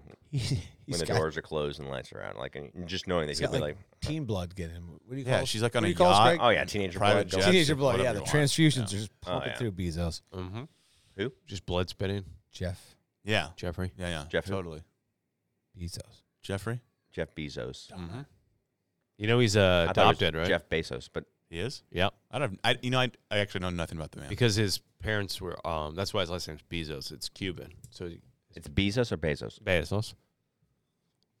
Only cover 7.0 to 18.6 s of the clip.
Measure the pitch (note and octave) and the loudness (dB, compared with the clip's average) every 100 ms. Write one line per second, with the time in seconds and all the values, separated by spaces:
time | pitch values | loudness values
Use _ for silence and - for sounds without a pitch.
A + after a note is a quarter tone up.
7 | G2+ G2+ F2+ F#2 F#2+ F#3 D3 C#3 C#3 F#2+ | 4 4 2 2 6 6 6 4 2 2
8 | B2 G#2 - D3 C#3+ - D#3+ C3 G#2 G2 | 2 0 0 4 4 6 6 6 -2 -4
9 | G#2+ _ F2+ E2+ C2 A#1 A#2 F2+ F2 D#2+ | -8 _ -6 -4 -4 -4 -4 -2 -4 -2
10 | E2+ - _ F#2 F#2 G#2+ D3+ _ _ _ | -2 -4 _ -10 -10 -10 -14 _ _ _
11 | _ - A#2 - - G2 - F2+ F2+ - | _ -6 -6 -6 -12 -12 -2 -2 -2 -4
12 | F#2+ G2+ F#2 - _ - F2+ F2 - _ | -4 -4 -8 -18 _ -10 -8 -8 -16 _
13 | _ _ G2 G#2+ D2 - F2+ E2+ F2+ - | _ _ 0 0 0 -6 -8 -6 -8 -6
14 | F2 D#2+ C#2+ E2+ F#2+ G2 E2+ D#2 - _ | -6 -6 -2 -2 -2 -6 -6 -12 -16 _
15 | _ _ _ _ _ _ _ - E2+ - | _ _ _ _ _ _ _ -12 -10 -10
16 | - - _ _ - G2 A2+ A#2+ _ _ | -16 -20 _ _ -6 -6 -4 -8 _ _
17 | _ - D#2+ - D2 C2+ A#1+ - - F#2+ | _ -8 -8 -6 -10 -8 -8 -10 -16 -12
18 | E2+ A#2 C#3+ _ _ _ | -12 -12 -14 _ _ _